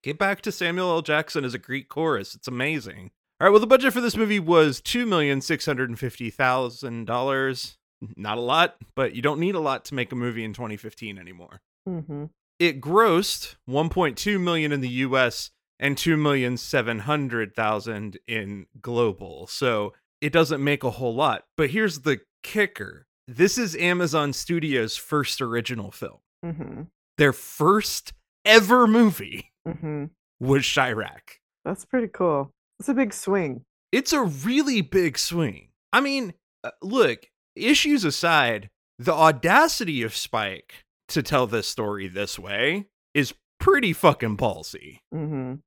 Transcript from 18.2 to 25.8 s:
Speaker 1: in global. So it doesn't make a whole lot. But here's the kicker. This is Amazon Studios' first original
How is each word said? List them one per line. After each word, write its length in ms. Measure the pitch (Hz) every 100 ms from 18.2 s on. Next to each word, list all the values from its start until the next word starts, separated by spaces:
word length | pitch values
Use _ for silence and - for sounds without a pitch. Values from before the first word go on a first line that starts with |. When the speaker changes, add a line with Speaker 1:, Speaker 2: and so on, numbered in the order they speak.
| -
Speaker 1:
in 380 | 113 98 101 90 -
global. 640 | - 120 117 95 90 71 90
So 480 | - 127 110 104 _ _ _
it 140 | 147
doesn't 300 | 165 151 147
make 200 | 139 143
a 60 | 127
whole 240 | 107 123
lot. 300 | 117 147 104 _ -
But 140 | 147
here's 300 | 185 214 151
the 220 | 147 139 _ _
kicker. 640 | - 214 202 - 101 - _ _ -
This 320 | 120 190 -
is 160 | 220 165
Amazon 580 | 175 180 170 156 143
Studios' 640 | 131 - 170 156 131 113 -
first 440 | - 151 135 -
original 500 | 123 117 110 120